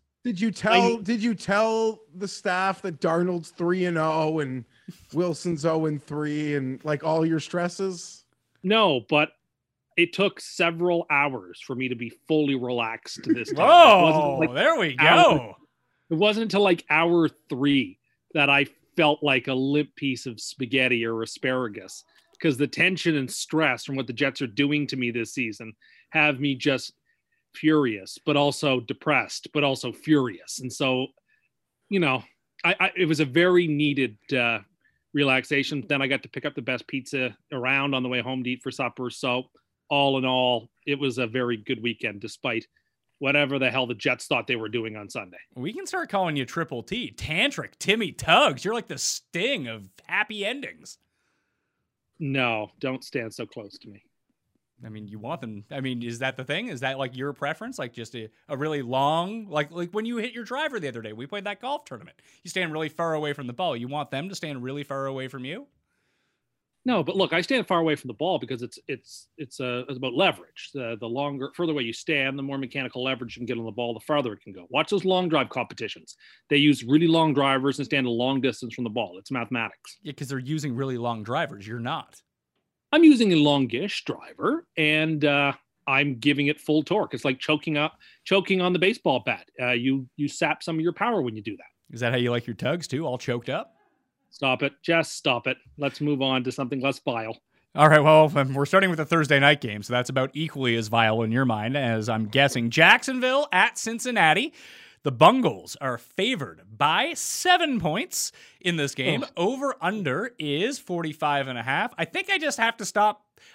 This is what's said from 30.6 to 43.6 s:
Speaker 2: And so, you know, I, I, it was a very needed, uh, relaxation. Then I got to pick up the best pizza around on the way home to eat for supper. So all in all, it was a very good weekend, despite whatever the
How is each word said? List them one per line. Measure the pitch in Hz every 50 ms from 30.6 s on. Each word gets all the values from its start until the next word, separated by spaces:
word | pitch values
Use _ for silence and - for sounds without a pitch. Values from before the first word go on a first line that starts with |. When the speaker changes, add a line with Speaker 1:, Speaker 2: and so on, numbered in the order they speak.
Speaker 2:
And | 131 123 -
so, | - 143 131 131 127 131 - _ _ _ _ _ _ _ _ _ _ _ _ _ _ _ -
you | 202 190
know, | 170 139 131 120 - - _ _ _ _ _ _ -
I, | 170 185 -
I, | 185 190 -
it | 180 185
was | 156 160 143
a | 156
very | 131 127 165 175 185 180 175 175
needed, | 160 147 143 151 147 139 139 131 110 107 _ _ - 139
uh, | 127 120 117 113 104 - _ _ _ _ _ _ _ _ _ -
relaxation. | 143 143 135 131 131 123 - 147 139 131 - 151 139 104 -
Then | 143 135 135
I |
got | 131 139 127 -
to | -
pick | - - -
up | 147 -
the | - 117
best | 131 127 120 -
pizza | - - 135 127 - 143 135 127 123 107 _ _ - 147
around | 127 120 127 139 135 139 143 135
on | 131 127
the | 123
way | 127 123
home | 113 127 131 131 123
to | 123
eat | 127 123 -
for | 135
supper. | - - 131 120 - - 127 120
So | - - - 131 123 127 131 _ _ _ _ _ _ _ _ -
all | 147 143 139 139 135 131
in | 127
all, | 131 127 127 127 123 123 113 113 - _ _ -
it | 151 139
was | 135 143 131 113 127
a | 123
very | 110 113 131 123 120 120
good | 107 104 - 131 110 110
weekend, | 120 110 - - 110 101 101
despite | 107 110 - - - 131 117 113 - _ _ _ _ _ _ _ _ _ _ -
whatever | 139 135 143 147 147 131 143
the | 135